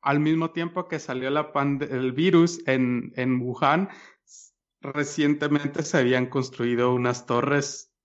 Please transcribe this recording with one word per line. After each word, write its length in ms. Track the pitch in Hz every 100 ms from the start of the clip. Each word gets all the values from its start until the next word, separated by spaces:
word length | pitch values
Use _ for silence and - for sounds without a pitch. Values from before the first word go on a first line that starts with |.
al 160 | 143 147
mismo 320 | 151 160 165
tiempo 360 | 170 170 175 175
que 100 | 156
salió 300 | - 127 131
la 240 | 147 151
pande-, 380 | 143 139 139 143
el 220 | 131 127
virus 540 | 127 175 175 170 170 -
en, 460 | 131 127 123 - -
en 220 | 127 127
Wuhan, 480 | 123 123 139 156 196 - - _ _ - - _ _ _
recientemente 1000 | 143 139 143 - 147 147 147 147 147 -
se 160 | 147 160
habían 280 | 123 127 127
construido 680 | 135 127 - 120 120 123
unas 320 | 127 123 123 -
torres 640 | 120 127 143 139 - - _